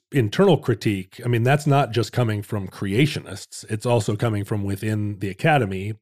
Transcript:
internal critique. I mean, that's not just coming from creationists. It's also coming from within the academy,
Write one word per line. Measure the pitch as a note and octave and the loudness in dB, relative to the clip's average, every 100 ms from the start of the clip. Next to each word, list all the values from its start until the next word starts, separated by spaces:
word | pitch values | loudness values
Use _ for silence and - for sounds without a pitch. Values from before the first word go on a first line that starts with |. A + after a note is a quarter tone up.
| _ | _
internal | C3+ G#2+ - G3 D#3 | 0 0 4 4 4
critique. | - A2+ A#2 G2 F2+ - | 2 0 0 -2 -6 -6
I | A#2+ | -2
mean, | A#2 | 2
that's | A#2+ D3 D3 | 4 2 4
not | C#3 A#2+ | 2 2
just | A#2 A2 | -2 -2
coming | - A#2 G#2 | 0 0 -2
from | - G#2 F#2 | -4 -8 -8
creationists. | - G2 G#2 D#3 - C#2+ G2 - - - | -8 -2 2 2 0 -10 -14 -14 -18 -8
It's | A2 B2 | -4 0
also | A#2+ G#2 G#2+ | 2 2 0
coming | A#2 G#2 | 0 -2
from | G2 G#2+ | -4 -4
within | G2 G2 A2 G#2+ G#2 G2+ | -4 -4 -4 -2 -4 -6
the | G2+ | -8
academy, | F#2 D#3+ D3 G2+ F#2+ G#2 G#2+ | -2 2 2 2 -4 -8 -10